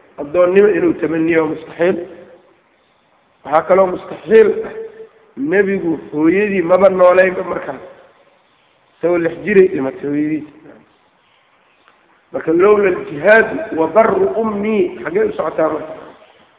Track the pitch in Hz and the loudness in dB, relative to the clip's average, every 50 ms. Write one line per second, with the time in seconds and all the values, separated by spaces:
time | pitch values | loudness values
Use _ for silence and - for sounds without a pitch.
0 | _ _ _ - 147 147 156 180 180 175 185 196 208 214 185 - 180 165 - - | _ _ _ -14 -10 -4 0 2 2 4 4 4 4 4 2 2 0 0 0 -2
1 | 160 147 160 165 160 165 165 160 156 151 156 - - - - 156 170 185 160 165 | -4 -4 -2 -2 0 0 0 0 0 -2 -4 -8 -12 -12 -6 -2 -2 0 -2 -2
2 | - - - - - - - - _ _ _ _ _ _ _ _ _ _ _ _ | -6 -14 -16 -20 -20 -20 -20 -20 _ _ _ _ _ _ _ _ _ _ _ _
3 | _ _ _ _ _ _ _ _ - 135 147 165 160 - 180 196 190 180 180 - | _ _ _ _ _ _ _ _ -6 -2 0 0 2 2 2 4 2 2 0 -6
4 | - - - - - 160 220 226 208 - - - - - - - - - - - | -10 -14 -16 -10 -2 4 6 6 6 6 2 -2 -6 -10 -10 -14 -14 -16 -16 -20
5 | - - _ _ _ _ - 123 139 156 180 208 196 190 196 185 170 165 151 131 | -20 -20 _ _ _ _ -12 -8 -4 -2 0 0 0 0 -2 -4 -4 -4 -6 -6
6 | - - 147 151 156 170 185 196 214 208 196 185 165 170 185 185 202 190 190 185 | -8 -10 -4 -2 0 2 2 2 0 -2 -2 -2 0 2 2 4 4 4 4 4
7 | 180 180 180 185 190 185 185 190 180 175 175 - - 151 135 131 - - - - | 4 4 6 4 2 2 0 -4 -8 -8 -8 -10 -10 -12 -12 -14 -14 -20 -20 -20
8 | - _ _ _ _ _ _ _ _ _ _ _ _ _ _ _ _ _ _ - | -20 _ _ _ _ _ _ _ _ _ _ _ _ _ _ _ _ _ _ -6
9 | 165 170 175 170 165 160 165 - 147 190 208 196 185 180 185 147 131 131 127 - | -2 -2 -2 0 -2 -4 -6 -6 -4 2 4 4 4 4 2 -2 -6 -6 -8 -8
10 | 143 143 143 151 151 151 156 147 - - - - - - - - _ _ _ _ | -8 -6 -4 -4 -2 -4 -4 -6 -8 -12 -20 -20 -20 -20 -20 -20 _ _ _ _
11 | _ _ _ _ _ _ _ _ _ _ _ _ _ _ _ _ _ _ _ _ | _ _ _ _ _ _ _ _ _ _ _ _ _ _ _ _ _ _ _ _
12 | _ _ _ _ _ _ 131 131 - 160 165 175 185 208 214 208 202 185 180 - | _ _ _ _ _ _ -10 -8 -2 0 2 4 4 4 4 4 2 0 -2 -4
13 | - - 156 143 151 202 220 226 208 - 262 277 - - - 156 160 160 - 220 | -8 -10 -8 -2 4 4 6 6 4 2 -2 -8 -8 -6 -4 -4 -2 0 2 2
14 | 220 - 190 185 190 - - 220 220 214 208 202 202 220 220 202 175 - - - | 2 2 2 0 0 0 0 -2 -4 -4 -4 -4 -4 -2 0 0 -2 -2 -4 -10
15 | - 156 170 214 220 202 - - 151 160 - 170 160 156 156 147 - - - - | -8 -4 -2 -2 -2 -2 -2 -4 -6 -4 -2 -2 -2 -2 -2 -6 -10 -12 -16 -16
16 | - - - - - _ _ _ _ _ _ | -18 -20 -20 -20 -20 _ _ _ _ _ _